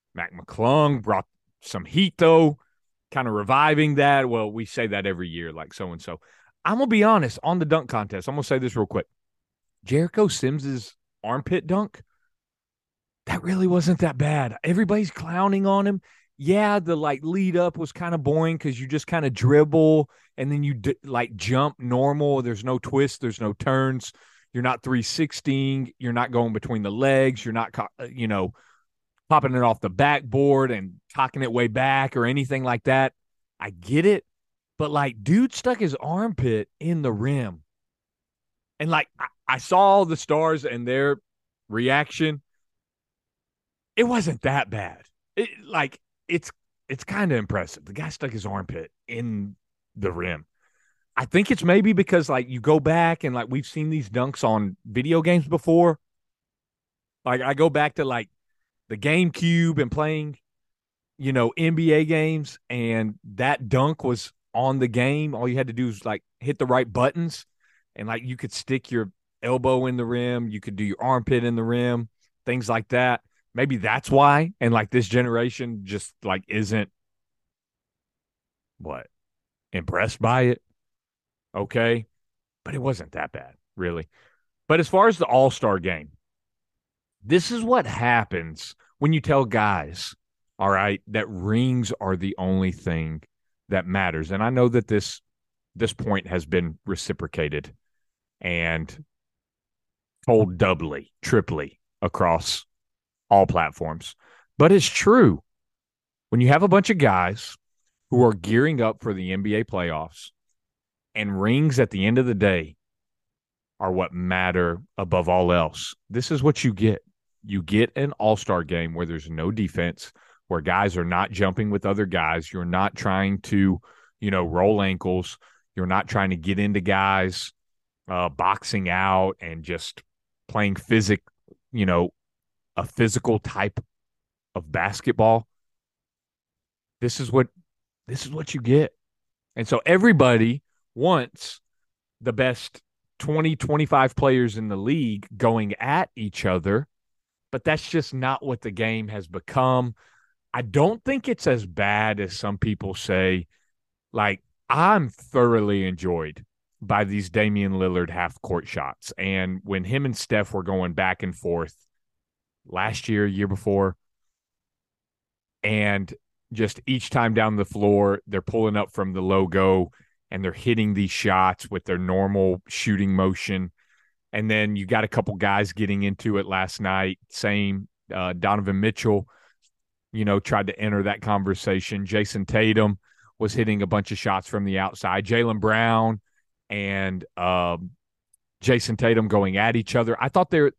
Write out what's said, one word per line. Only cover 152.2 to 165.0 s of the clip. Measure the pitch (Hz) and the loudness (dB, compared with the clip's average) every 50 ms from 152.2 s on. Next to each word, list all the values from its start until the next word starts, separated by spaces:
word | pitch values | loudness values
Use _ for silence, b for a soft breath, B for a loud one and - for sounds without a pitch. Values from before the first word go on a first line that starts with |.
| 98 87 92 | -4 -6 -8
some | - - 101 101 95 | -6 -6 -6 -4 -2
people | - 110 104 - 107 95 92 | -2 -2 -2 -2 -4 -8 -8
say. | - - - 92 92 95 95 92 90 82 - _ _ _ _ _ _ _ _ _ _ _ _ | -6 -4 -2 0 2 2 2 0 0 -4 -8 _ _ _ _ _ _ _ _ _ _ _ _
Like, | - 113 104 101 98 - _ _ _ _ _ - | -2 0 0 0 -2 -4 _ _ _ _ _ -2
I'm | 123 147 170 196 214 196 143 113 | 2 4 4 4 4 4 2 -2
thoroughly | - - - - - 127 120 120 117 110 104 101 101 98 95 | -6 -12 -12 -2 2 4 4 6 4 4 2 2 2 0 0
enjoyed | 92 92 85 92 90 85 82 78 78 78 - - _ _ _ _ _ _ _ | -2 -4 -4 -2 -2 -2 -2 -4 -8 -10 -16 -20 _ _ _ _ _ _ _
by | 107 98 104 104 104 | -2 0 0 2 2
these | 95 101 104 95 85 | 0 -2 -4 -4 -2
Damian | 85 107 107 104 104 101 98 95 95 | 0 0 2 2 2 0 0 -2 0
Lillard | 92 92 92 90 90 87 80 | 0 0 0 0 -2 -2 -2
half-court | 85 90 87 85 - - - - 92 85 - | -4 -4 -6 -6 -6 -10 -8 -6 -6 -6 -6
shots. | - - 82 69 67 - - - - - - | -6 -8 -8 -8 -8 -10 -12 -16 -14 -10 -6
And | 95 98 95 95 92 92 92 92 - | -4 -4 -2 -2 -4 -4 -6 -8 -6
when | 98 98 92 92 | -6 -6 -4 -4
him | 98 123 139 139 | -4 -2 -2 -2
and | 131 110 | -4 -4
Steph | - - - 113 107 101 - | -6 -4 -2 -2 -2 -2 -2
were | - 95 | -6 -6
going | 87 95 98 92 90 87 82 | -4 -4 -2 -2 -2 -2 -2
back | 92 95 92 90 - | -2 -2 -2 -2 -4
and | 107 92 82 | -6 -8 -8
forth | - - 87 85 82 80 80 - _ _ _ _ _ _ _ _ _ _ _ _ _ _ _ _ _ _ | -8 -6 -4 -4 -4 -4 -8 -12 _ _ _ _ _ _ _ _ _ _ _ _ _ _ _ _ _ _
last | - 90 90 101 110 107 - - - | -10 -6 -4 -4 -4 -4 -6 -4 -2
year, | 110 104 104 | 0 0 0
year | 101 95 98 101 95 | 0 0 -2 -2 -4
before, | 95 95 - 104 98 98 98 95 90 - _ _ _ _ _ _ _ _ _ _ _ _ _ _ _ _ _ _ _ _ | -4 -4 -2 0 2 2 2 0 -2 -6 _ _ _ _ _ _ _ _ _ _ _ _ _ _ _ _ _ _ _ _